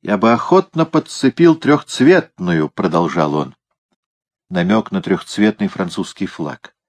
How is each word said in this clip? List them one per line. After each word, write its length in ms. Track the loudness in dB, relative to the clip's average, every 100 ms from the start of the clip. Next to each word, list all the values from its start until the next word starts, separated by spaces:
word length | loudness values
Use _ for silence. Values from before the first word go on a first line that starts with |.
«Я 160 | -4 0
бы 140 | 2
охотно 520 | 0 2 2 2 -4
подцепил 680 | 0 -2 -4 -2 -2 4 4
трехцветную», — 1120 | 4 2 0 -2 2 4 4 0 -8 -2 -2 -2
продолжал 600 | -4 -2 0 -2 -2 -2
он. 220 | -2 -6 _ _ _ _ _ _ _ _ _ _
Намек 440 | -4 0 0 -2
на 100 | -6
трехцветный 640 | -2 -4 -4 0 0 0 -6
французский 600 | -4 -8 -6 -10 -8 -10
флаг. 480 | -8 -10 -10 -20 _